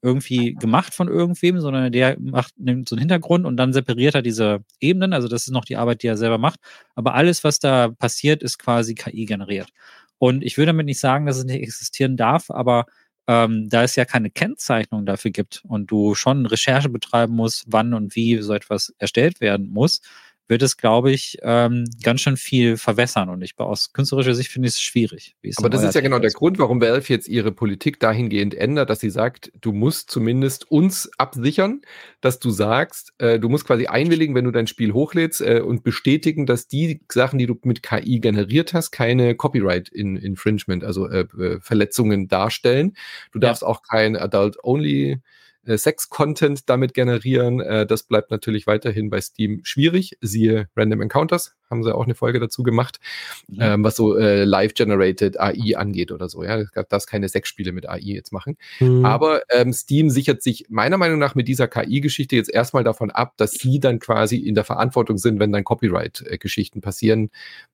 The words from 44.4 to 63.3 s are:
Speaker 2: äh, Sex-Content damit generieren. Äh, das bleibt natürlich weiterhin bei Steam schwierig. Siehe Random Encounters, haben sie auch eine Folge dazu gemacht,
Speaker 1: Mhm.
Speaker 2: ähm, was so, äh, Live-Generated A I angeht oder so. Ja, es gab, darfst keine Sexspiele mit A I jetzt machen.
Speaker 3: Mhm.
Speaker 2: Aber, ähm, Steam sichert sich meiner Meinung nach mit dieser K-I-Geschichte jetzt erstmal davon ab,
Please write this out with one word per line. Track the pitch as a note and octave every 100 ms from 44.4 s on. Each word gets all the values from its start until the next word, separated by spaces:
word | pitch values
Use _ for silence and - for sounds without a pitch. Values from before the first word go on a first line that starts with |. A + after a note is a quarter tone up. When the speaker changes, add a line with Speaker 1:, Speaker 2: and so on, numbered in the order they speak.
| G#2 - - C#3 D3+ C#3 C#3 C3+ _ _ _ _ A#2
Speaker 2:
äh, | G#2+
Sex-Content | - - - - D3+ D3+ D3 C#3 -
damit | B2+ C3
generieren. | - B2 A#2+ B2+ B2+ B2 B2
Äh, | - G#2+ G#2+
das | A2
bleibt | - A2 -
natürlich | A2 - G#2+ G#2
weiterhin | G#2+ B2 G#2 G#2+
bei | G2+
Steam | - - G#2+ G2+
schwierig. | - - D#3 F3+ F#3 -
Siehe | A2 G#2+ A2 A2 G2+ -
Random | A2 G#2+
Encounters, | G#2+ C#3+ D#3+ F3 - _ -
haben | A#2
sie | A2+
auch | -
eine | A#2
Folge | A#2 A#2+ A#2+
dazu | A2+ -
gemacht, | B2 A2+ B2 - - - - - -
Speaker 1:
Mhm. | G2
Speaker 2:
ähm, | A2 G#2
was | G#2+ -
so, | A2 G2
äh, | G#2+ G2+
Live-Generated | G2+ G2 G#2 - A2 G2+ F#2+ F#2 G2+ -
A | G2+
I | E2+ A2+ A2
angeht | G2+ F#2 F2
oder | D#2+ F2+
so. | -
Ja, | F2 A2
es | G#2
gab, | - G2+
darfst | - -
keine | G#2 G2
Sexspiele | F#2+ - - F#2
mit | F2+ -
A | F2+
I | G2+
jetzt | G2+ -
machen. | G2 - D#3 - -
Speaker 3:
Mhm. | B2+ B2+
Speaker 2:
Aber, | B2+ A#2+ D#3 D#3 -
ähm, | B2 B2
Steam | B2 - C#3+ D#3
sichert | C3 C#3 C#3
sich | - A2+ -
meiner | A2 A#2+ F#3+
Meinung | E3+ D#3
nach | C#3
mit | C3+ B2+
dieser | C3 B2
K-I-Geschichte | A#2+ G2+ C3+ C#3 C3 C3 B2
jetzt | G#2+
erstmal | A2 B2 C3+
davon | A#2 A2+ A2
ab, | - A#2+